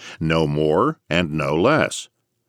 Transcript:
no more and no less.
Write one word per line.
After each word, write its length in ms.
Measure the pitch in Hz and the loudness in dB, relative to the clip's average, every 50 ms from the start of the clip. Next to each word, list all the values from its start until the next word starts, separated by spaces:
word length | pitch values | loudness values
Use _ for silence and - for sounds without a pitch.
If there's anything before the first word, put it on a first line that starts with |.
| - - - - | -20 -18 -10 -6
no 300 | 82 80 80 82 80 76 | -2 0 2 2 2 2
more 500 | 73 76 78 76 78 87 113 151 160 - _ - | 0 0 2 2 2 2 2 0 -2 -6 _ -2
and 220 | 78 85 90 76 73 | -2 0 0 0 -2
no 220 | 78 73 69 73 | -2 -2 0 0
less. 540 | 80 92 127 156 143 87 - - - - - _ _ _ _ _ _ _ | 2 2 2 2 2 0 -2 -4 -8 -14 -16 _ _ _ _ _ _ _